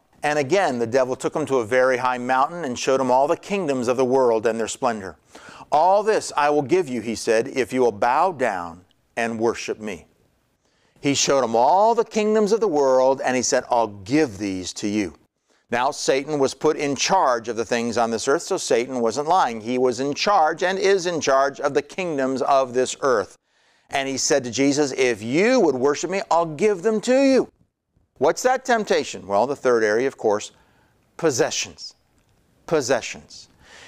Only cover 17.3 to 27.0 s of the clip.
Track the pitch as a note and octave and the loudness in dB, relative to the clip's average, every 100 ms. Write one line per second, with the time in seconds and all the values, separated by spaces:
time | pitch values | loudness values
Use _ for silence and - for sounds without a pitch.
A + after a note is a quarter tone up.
17.3 | A#2+ A2 A2 A2 A#2+ A#2 A2 A2+ A2 - | 0 -2 -6 -2 -2 0 -2 -2 0 0
18.3 | D#3+ - F3+ - A#2+ C3 C3 A2+ A#2+ D3 | -2 -2 -4 0 0 0 -2 -2 -2 0
19.3 | F#3 C#3+ A2+ G#2+ B2+ B2+ A2+ C#3 C#3 G#3 | 2 0 -2 -4 0 0 0 -4 -2 2
20.3 | G3+ D#3 E3 F#3 F#3+ F#3+ G3 F3 E3 C#3+ | 2 2 0 -2 0 2 2 0 -2 2
21.3 | C3+ C#3 C#3 C#3+ C#3+ C#3+ - F3 C#3+ C3 | 2 2 0 -2 -2 -4 -6 -4 -2 -2
22.3 | C3 C#3 C3+ B2+ B2 B2 - C#3 A2+ F#2 | -2 2 2 2 0 -2 0 0 0 0
23.3 | - _ _ _ _ _ C#3 C3+ C3 - | -10 _ _ _ _ _ -4 -4 -4 0
24.3 | C#3+ B2 A2+ C#3 C#3 C#3+ C3 B2+ G#2+ A2+ | 0 0 0 2 2 0 0 0 0 -2
25.3 | D3+ A3 C4 E3 C3 C3+ D3 E3 F#3+ - | 0 2 4 2 2 0 0 -4 -6 -2
26.3 | E3 E3 D3 G#3+ G3 G#3+ G#3+ | -2 -2 -2 -2 0 -2 -2